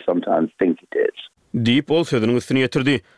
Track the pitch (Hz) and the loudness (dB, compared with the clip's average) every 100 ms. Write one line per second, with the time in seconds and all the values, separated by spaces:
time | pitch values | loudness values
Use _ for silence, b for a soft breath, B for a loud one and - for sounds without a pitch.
0 | - 87 98 82 80 - 92 82 - - | -2 -2 0 0 0 0 -2 -2 -4 -2
1 | - - - _ _ 127 113 131 147 160 | -2 -4 -14 _ _ -2 2 2 2 0
2 | 165 127 110 120 - 131 127 147 131 127 | 0 0 0 0 0 0 0 0 0 -2
3 | - | -4